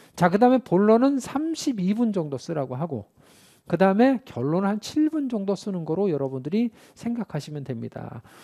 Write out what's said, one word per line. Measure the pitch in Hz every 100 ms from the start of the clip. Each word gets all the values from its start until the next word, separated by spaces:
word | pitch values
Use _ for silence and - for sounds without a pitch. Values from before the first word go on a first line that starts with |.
| - -
자, | 175
그다음에 | 196 247 254
본론은 | - 175 208 226 262 285
삼십이 | - 277 311 320 - 226 180 214
분 | 240
정도 | 196 151 131
쓰라고 | - 156 131 127
하고, | 170 127 101 _ _ _ _ _ -
그다음에 | 170 190 196 254 262 -
결론은 | - 131 165 196
한 | 214
칠 | - 302 302
분 | 311 277
정도 | 233 196 190
쓰는 | - 185 160
거로 | 165 202
여러분들이 | 147 135 131 131 202 240 - -
생각하시면 | - 233 240 202 156 147 147
됩니다. | 135 117 117 - 113 117 - -